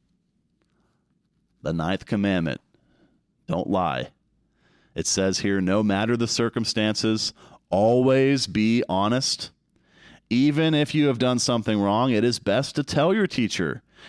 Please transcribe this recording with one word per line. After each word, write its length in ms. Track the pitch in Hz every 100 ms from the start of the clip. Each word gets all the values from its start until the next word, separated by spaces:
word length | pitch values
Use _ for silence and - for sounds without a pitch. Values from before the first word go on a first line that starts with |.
| _ _ _ _ _ _ _ _ _ _ _ _ _ _ _ _
The 100 | 73
ninth 320 | 85 82 95
commandment, 560 | - 107 101 92 80 - _ _ _ _ _ _ _ _ -
don't 240 | 87 -
lie. 400 | 95 85 64 - _ _ _ _ _ _ _ _
It 120 | - -
says 340 | - 95 92
here, 200 | 101 98
"No 240 | 92 101
matter 320 | 107 98 113 120
the 100 | 117
circumstances, 1080 | - 117 120 110 113 107 107 110 110 - - - - -
always 800 | 92 110 123 131 131 135 139 104
be 340 | 95 110 117 -
honest." 640 | 92 101 127 - - - _ _ _ _ _ - - -
Even 440 | 120 143 147 160
if 200 | 151 147
you 120 | 151 147
have 120 | 117
done 200 | 127 123
something 420 | - 117 107 104
wrong, 300 | 101 107 131
it 140 | 107
is 140 | 120 117
best 380 | - 110 - -
to 80 |
tell 300 | 139 160 165
your 120 | 214 190
teacher. 560 | - 107 - 80 - _ _